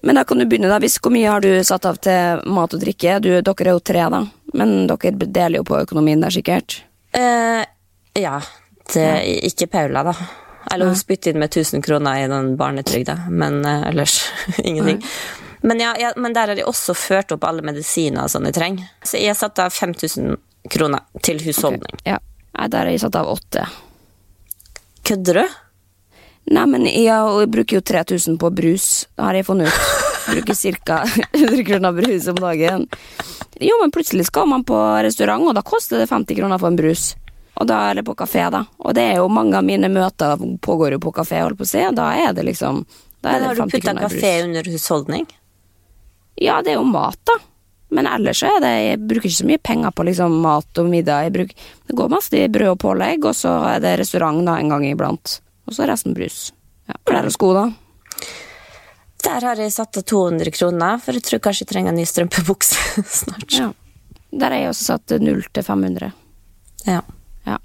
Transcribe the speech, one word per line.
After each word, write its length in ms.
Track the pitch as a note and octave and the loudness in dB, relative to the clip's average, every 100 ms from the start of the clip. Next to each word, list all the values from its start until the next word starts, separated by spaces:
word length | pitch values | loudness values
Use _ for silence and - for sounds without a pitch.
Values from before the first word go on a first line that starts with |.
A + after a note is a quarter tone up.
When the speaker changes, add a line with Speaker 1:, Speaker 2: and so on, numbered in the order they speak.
Speaker 1:
Men 140 | D#4 C#4 | 4 4
da 60 | - | 4
kan 120 | B3 | 2
du 40 | |
begynne, 220 | B3 A3+ G3 | 4 4 4
da. 120 | G#3 | 4
Hvis, 140 | A3 - | 2 0
hvor 140 | - | 2
mye 140 | A#3+ G#3+ | 4 4
har 100 | G#3 | 4
du 100 | G3 F#3 | 4 4
satt 220 | F3+ F#3 F#3+ | 4 0 0
av 100 | F3+ | -2
til 380 | - F#3 F3 E3+ - | 2 2 2 0 -2
mat 220 | F#3+ E3 | 0 0
og 60 | - | -2
drikke? 340 | G#3 G3+ E3+ G3 | -4 0 2 2
Du, 60 | G3+ F3+ | 4 2
dere 300 | F3 F#3+ F#3 | 2 0 2
er 80 | F3+ | 2
jo 40 | |
tre, 200 | - F3 E3 | 2 0 2
da. 80 | F3+ G#3 - - | 0 -4 -10 -8
Men 200 | - A3 G3+ F#3 | 0 2 2 2
dere 220 | - F3+ | 0 0
deler 460 | G3 - - F3 E3 | -2 -2 0 0 0
jo 60 | F3 | 0
på 80 | C#3+ | 0
økonomien 420 | C#3+ D#3 D3+ D#3 | 0 2 2 4
der, 140 | D#3+ | 2
sikkert. 460 | F3 - F3+ - - - _ _ | -2 0 -2 -2 -14 -16 _ _
Speaker 2:
Eh, 480 | B3 B3 A#3+ A3+ A3+ - _ _ _ _ - | 0 2 2 2 0 -4 _ _ _ _ -4
ja. 240 | F#3 C#3 C#3+ - _ _ - | -2 -4 -8 -18 _ _ -4
Det, 60 | E3 | 2
Speaker 1:
Ja. 140 | D#3 D#3 F#2 F2+ - | 2 2 0 -2 -2
Speaker 2:
ikke 220 | - F3 | -2 -2
Paula, 320 | F#3+ D3 C3+ | 0 0 0
da. 120 | D3+ E3+ F3 - - - - | -2 -4 -8 -14 -20 -16 -8
Eller 140 | F#3 F#3 | 0 0
hun 60 | F#3 | 0
Speaker 1:
Nei. 20 | |
Speaker 2:
spytter 320 | - F#3+ F3 | -2 -2 0
inn 80 | D#3 | 0
med 120 | D3+ | 0
tusen 320 | E3+ D#3 C#3+ | 0 -2 -2
kroner 360 | C#3+ D3+ D3 C3+ | 0 0 0 0
i 80 | C3+ | -2
den 260 | C3+ C3+ C3 | -2 -2 0
barnetrygda, 580 | C#3 C#3 C3+ C3+ B2+ E3 F3 | -2 -2 -2 -2 -2 -6 -2
men, 320 | E3+ D3+ C#3+ | -2 0 0
eh, 220 | C#3+ D3 D3 | 0 -2 -2
ellers 280 | D#3+ C#3+ - - - | 0 0 0 -2 -8
<laughs> 160 | - F3+ | -6 -2
ingenting. 400 | - D#3 D#3 G3+ | -2 0 0 0
Speaker 1:
Nei. 640 | A#3+ - - - - - | -4 -10 -12 -14 -18 -2
Speaker 2:
Men 160 | A3+ A#3 | 0 2
ja, 120 | A#3 A3 | 0 0
ja, 140 | A#3+ | -4
men 200 | A#3+ A#3+ | -2 -2
der 160 | A#3 G#3+ | 0 0
har 80 | G3+ | 0
de 60 | - | -2
også 280 | - - | -4 -2
ført 360 | F3 - F#3+ G3 | -4 0 0 0
opp 120 | D#3 - | -2 -2
alle 160 | E3 | -2
medisiner 600 | D#3 D3 D#3 - D#3 C#3 | -4 -6 -4 0 0 0
og 60 | C#3 | -2
sånn 160 | D3+ D3 | -2 -2
jeg 100 | - | 0
trenger. 300 | E3 F#3+ F3+ _ - | -2 -4 -10 _ -6
Så 140 | A3 | -2
jeg 80 | G#3 | 0
har 80 | G#3 | 0
satt 200 | G#3 - | -2 -2
av 80 | F3+ | -2
fem 240 | - F3+ | 0 -2
tusen 400 | E3+ D#3+ - C#3 C#3+ _ _ - | -2 -6 -4 -4 -4 _ _ -6
kroner 400 | - D#3 C#3 - - | 0 2 0 -4 -4
til 160 | - D#3 D#3+ | -2 -2 -4
husholdning. 480 | D3 D3 - - | 0 0 -2 -8
Speaker 1:
Ok, 80 | - | -10
ja. 140 | - G3+ - - - - | -4 -4 -6 -20 -14 -6
Nei, 80 | A3 | -2
der 200 | - - | 0 0
har 20 | |
jeg 140 | B3 | 0
satt 140 | A3 F3+ | 0 -2
av 80 | D#3 | -2
åtte. 380 | F3 - - - - - - _ _ _ _ - - - - _ _ - | -4 -4 -4 -4 -10 -20 -20 _ _ _ _ -20 -20 -20 -20 _ _ -2
Speaker 2:
Kødder 280 | G#3 F3+ | -2 2
du? 100 | F3 F4+ - _ _ _ _ _ _ - _ - | 2 2 -2 _ _ _ _ _ _ -20 _ 0
Speaker 1:
Nei, 180 | D4+ D4 | 4 4
men 200 | B3+ B3 | 4 2
jeg, 200 | - A3+ | 4 4
jeg 420 | A3 A3 G#3 G#3+ | 4 4 2 2
bruker 280 | A3 - G3 | 2 2 0
jo 40 | - | 0
tre 160 | F#3 | -2
tusen 300 | E3 F3+ E3+ D#3+ | 0 -2 0 0
på 100 | E3+ | 0
brus, 560 | F3+ E3 F#3 - - - - | 2 2 2 0 -2 -4 -4
har 180 | G3 F#3+ | 0 0
jeg 80 | F#3+ | 0
funnet 240 | F#3+ D#3 | 2 2
ut. 280 | - - C#5+ D5 | 2 0 0 -2
Speaker 2:
<laughs> 260 | C5+ - | -4 -2
Speaker 1:
Bruker 220 | A3+ G#3+ | -2 -2
cirka 460 | G3+ G3 F#3 - D#3+ A3 A3+ | -2 -2 -4 -2 -2 0 -2
<laughs> 160 | - | 0
hundre 280 | D#4 D4 B3+ | 4 4 4
kroner 300 | G3 G3+ F#3 | 2 2 2
brus 320 | F3 A#3 G3 F3 | 2 2 2 0
om 80 | F3+ | -2
dagen. 460 | F#3 D#3+ D#3+ F#3 - - - - - - - - | -2 2 2 0 -4 -8 -16 -14 -14 -12 -16 -2
Jo, 180 | - A#4 | 2 4
men 120 | F4 | 4
plutselig 360 | D4+ E4 F#3+ E3+ | 2 0 0 0
skal 180 | - D4+ | 2 2
man 160 | C4 | 2
på 120 | B3+ A3+ G#3+ G#3+ | 2 2 4 2
restaurant, 460 | A3 A3 G#3 G#3+ E4 | 2 2 0 2 2
og 80 | |
da 80 | G#3+ | 2
koster 360 | - A4+ - A#3 | 0 -2 0 0
det 80 | A3+ | 0
femti 280 | A#3 G#3+ G3+ | 0 -2 -2
kroner 200 | F#3+ F#3 | 0 0
for 120 | F3 | 2
en 80 | F3 | 2
brus. 340 | D#3+ E3 - - - - - - | 2 0 -4 -8 -16 -20 -16 -4
Og 80 | A#3 | 0
da 100 | A3 G#3 | 0 0
er 80 | G3 | -2
det 60 | A3+ | -6
på 80 | - | -6
kafé, 280 | - - F3 | -4 0 0
da. 140 | G3 G#3 _ | -2 -6 _
Og 160 | - | -2
det 80 | A3+ | 0
er 140 | - F#3 | 2 2
jo 100 | F3+ | 2
mange 300 | A3 D#4 G3 | 2 4 2
av 80 | F#3+ | 2
mine 240 | G3 F#3+ | 2 2
møter 480 | F#3+ F#3 - D3+ D3 - F#3 | 2 0 0 0 0 -4 -6
pågår 320 | - E3 D#3 C3+ | -2 2 2 0
jo 40 | |
på 100 | E3 | -4
kafé, 260 | E3 E3 E3 | -4 -4 -2
holdt 160 | E3+ G#3 | -2 -2
på 80 | F#3+ | -4
å 40 | |
si, 120 | D4+ | 0
og 100 | F#4+ A#3+ | 0 0
da 100 | D3+ | 0
er 200 | D#3 D#4+ | 0 0
det 120 | F3+ E3+ | 0 -4
liksom, 360 | F3+ C3+ C3+ - - _ _ | -4 -4 -4 -6 -16 _ _
da 100 | - | -2
er 40 | |
Speaker 2:
Men 80 | C4 | -2
Speaker 1:
det 60 | C4 | -2
Speaker 2:
har 40 | |
du 80 | A#3 | -2
Speaker 1:
femti 140 | A3 B3 | -2 -2
Speaker 2:
puttet 120 | F#3 | -2
Speaker 1:
kroner 160 | F#3+ G3+ | -2 -4
brus. 60 | |
Speaker 2:
kafé 180 | F3+ G3+ E3+ F3 | 0 0 0 -2
under 240 | E3 E3+ | -4 -6
husholdning? 540 | E3 - D#3+ C#3 D3 D#4+ - _ _ _ _ _ - - _ _ - | -6 -2 -2 -2 -6 -6 -12 _ _ _ _ _ -20 -20 _ _ -4
Speaker 1:
Ja, 220 | - - | 0 0
det 100 | - | 0
er 60 | - | 0
jo 80 | C4 | 2
mat, 320 | F#3+ - - - | 2 -2 -4 0
da. 100 | A#4 - _ _ _ _ | 0 0 _ _ _ _
Men 180 | - C#4+ | -2 0
ellers 320 | A#3+ G#3+ - | 0 0 0
så 80 | - | 2
er 140 | G4+ | 2
det, 80 | D4 B2 G#2+ | 2 2 2
jeg 160 | A3 | 0
bruker 260 | G#3+ A3+ G3 | 0 0 0
ikke 120 | E3 | 0
så 60 | F#3 | 2
mye 120 | - | 0
penger 300 | - A#3 A3+ | 0 -2 -2
på 140 | F3 E3+ | 0 -2
liksom 300 | F3+ F3 D#3+ | 2 2 4
mat 400 | D#3+ D3+ D3+ - | 4 2 0 -2
og 80 | E3+ | 2
middag. 380 | E3+ D#3+ C#3+ D#3+ | 2 2 2 0
Jeg 80 | |
bruker, 320 | F#3 F#3 - - - _ | -2 -4 -6 -20 -20 _
det 80 | B3 | -2
går 160 | A3 | 0
mest 200 | E4 - | 0 0
i 120 | D#4 C#4 | 2 2
brød 220 | G#3 G#3 | 4 2
og 80 | F#3 | 2
pålegg, 460 | G3+ F#3+ F#3+ D#4+ G#3+ | 0 0 0 0 0
og 60 | A3+ | 0
så 160 | - E3+ D#3 | 0 0 0
er 80 | - | 0
det 140 | F3+ F3+ | 0 0
restaurant 400 | F#3+ F3+ E3 D#3 F3 | 0 0 0 2 0
da 80 | D#3+ | 0
en 120 | D3+ | 0
gang 140 | D3 C#3+ | 0 0
iblant. 520 | D3+ C#3 D#3+ - - _ _ - | -2 -2 -4 -6 -10 _ _ -14
Og 60 | A3+ | -4
så 80 | |
er 80 | - | -2
resten 220 | A3 - - | -2 -4 -4
brus. 300 | F2+ - - _ _ _ _ | -6 -8 -14 _ _ _ _
Ja, 80 | - - | -8 -2
klær 220 | - - | 0 -2
og 60 | - | 0
sko, 160 | F#3+ | 2
da. 120 | F#3 A3+ A3 _ _ _ - - - - - - - - - _ _ | 4 2 -4 _ _ _ -14 -14 -16 -20 -20 -20 -20 -20 -20 _ _
Speaker 2:
Der 220 | - D4 B3 | -4 -2 -2
har 140 | A#3 | -2
jeg 100 | G#3+ | -4
satt 260 | G3+ A3 - | -4 -6 -8
av 40 | F#3 | -2
to 160 | G#3 F3+ | 2 2
hundre 240 | E3+ D#3+ | 0 -2
kroner, 460 | - F3+ F3 E3+ A#3 | 0 0 0 0 -2
for 160 | - | -4
jeg 80 | B3 - | -6 -2
tror 140 | A3+ | -2
kanskje 180 | - G3 | 0 -2
jeg 80 | - | -4
trenger 220 | F#3+ F#3 | -2 0
en 80 | E3+ | 0
ny 60 | E3+ | -2
strømpebukse 960 | - F3 - E3 G3 - - - - | 0 0 0 0 0 0 0 -2 -4
<laughs> 180 | G3 - | -4 -4
snart. 320 | - - G#3+ | -6 -10 -2
Speaker 1:
Ja. 140 | - A#3+ - - - - - _ | -2 -2 -6 -20 -20 -20 -20 _
Der 180 | C#4+ C4 | -2 -2
har 80 | B3+ | 0
jeg 80 | C4+ | -2
også 140 | - - | -4 -2
satt 260 | - - - | -2 0 0
null 220 | - - F#3 | 2 0 -4
til 120 | - G3 | -6 -2
fem 180 | G3+ - | 0 0
hundre. 220 | F3+ G3 - _ - - - - - - | -2 -8 -12 _ -20 -20 -20 -20 -8 -2
Speaker 2:
Ja. 140 | F3+ - - - - - | -2 -4 -16 -20 -14 -8
Speaker 1:
Ja. 120 | G#3 | -8